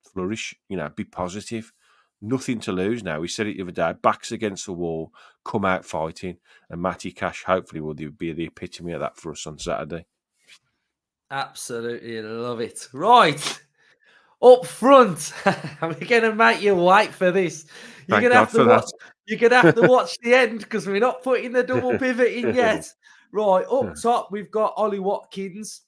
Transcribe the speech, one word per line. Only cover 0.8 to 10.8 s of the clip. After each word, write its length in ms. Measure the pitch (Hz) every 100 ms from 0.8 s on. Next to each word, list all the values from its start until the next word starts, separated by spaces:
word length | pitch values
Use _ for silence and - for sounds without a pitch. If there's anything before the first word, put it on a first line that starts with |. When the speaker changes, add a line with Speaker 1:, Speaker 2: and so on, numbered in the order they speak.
| 76
Speaker 1:
be 140 | -
positive. 680 | 104 - 90 101 95 113 110 _ _ _ _ _
Nothing 380 | 104 127 131 113
to 120 | -
lose 280 | 92 95 120
now. 200 | 95 78
We 80 | 85
said 180 | - 107
it 80 | 98
the 60 |
other 80 | 90
day, 220 | 87 85 85
"Backs 320 | 120 101 -
against 320 | 113 107 95 -
the 80 |
wall, 400 | 87 87 80 80 _ - _ -
come 180 | 113
out 220 | 98 92 -
fighting." 520 | 82 80 - 92 85 _ _ _
And 120 | 85
Matty 300 | 90 87 92
Cash 300 | - 95 - -
hopefully 340 | 95 90 82
will 140 | 76
be 400 | 76 76 73 85
the 100 | 78 82
epitome 460 | - 87 - 87
of 80 | 80
that 160 | 69 -
for 160 | 82
us 160 | 71 82
on 100 | 73
Saturday. 480 | 87 73 76 82 - _ _ _ _ - _ _